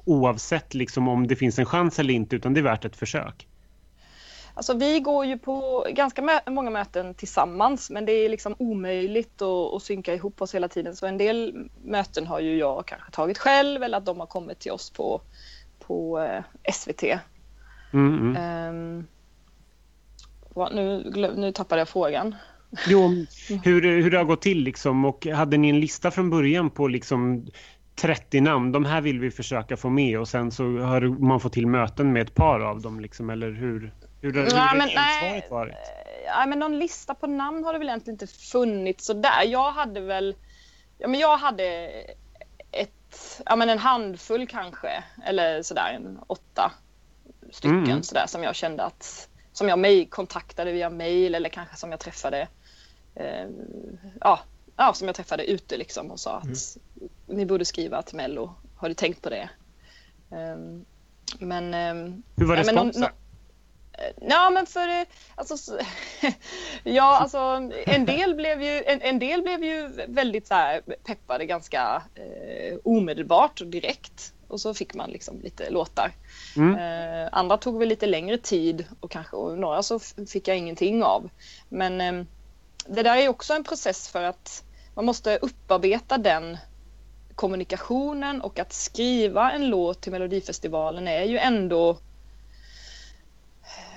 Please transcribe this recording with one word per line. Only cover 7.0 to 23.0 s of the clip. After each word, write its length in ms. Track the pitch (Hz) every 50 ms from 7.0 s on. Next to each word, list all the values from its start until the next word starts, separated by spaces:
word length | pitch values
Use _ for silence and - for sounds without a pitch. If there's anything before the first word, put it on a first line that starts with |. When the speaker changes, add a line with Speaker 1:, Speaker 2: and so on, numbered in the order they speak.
| 180 185 180
Speaker 2:
tillsammans, 760 | - - 190 - 190 - 175 175 185 208 254 285 247 - -
men 160 | - 208 214
det 60 | 208
är 180 | 220 220 220 220
liksom 260 | 220 214 - 208 214
omöjligt 840 | - 254 233 214 196 185 185 185 185 185 196 208 226 226 - _ -
att, 320 | 202 190 185 180 170 - -
att 100 | 202 -
synka 300 | - 202 196 185 - 175
ihop 280 | 185 175 202 - -
oss 140 | 196 185 -
hela 120 | 190 175
tiden. 280 | 175 - 180 165 170 175
Så 100 | - -
en 120 | 190 190
del 520 | 190 202 214 226 233 226 220 - - - - - - -
möten 440 | 190 208 - 98 - - 147 160
har 120 | 170 160 156
ju 180 | 160 160 160
jag 300 | 160 151 139 131 - -
kanske 240 | - - - - -
tagit 260 | - - 156 175 202
själv, 460 | - - 262 277 277 277 285 285 269 247
eller 140 | 240 220
att 80 | 202 196
de 140 | 185 175 180
har 80 | 170
kommit 320 | - - 185 170 165 - -
till 120 | - -
oss 180 | - - - -
på, 320 | - - - - - - - - - - - - - - - - - -
på, 400 | - - 175 175 165 165 165 160
eh, 240 | 160 127 95 95 - - - - -
S 200 | - 202 - -
V 60 | - 233
T. 260 | - - 104 135 185 - - _ - - - - - - - - - - - -
Speaker 1:
Mm, 240 | 139 139 139 156
mm. 180 | - 113 120 131
Speaker 2:
Ehm, 680 | 175 170 170 170 165 165 165 165 165 165 165 170 170 165 - _ _ _ _ _ _ _ _ _ _ - _ _ _ _ _ _ _ _ _ - - - - - - - - -
vad, 220 | 175 180 - -
nu 280 | 208 196 196 202 190 - -
glö-, 240 | 196 196 202 180 -
nu 160 | 202 202 196
tappade 300 | 190 - 190 - 170 165
jag 80 | 160 -
frågan. 460 | - 185 175 147 147 135 185 220 208 - - - - - _ - - - -
Speaker 1:
Jo, 220 | 175 190 196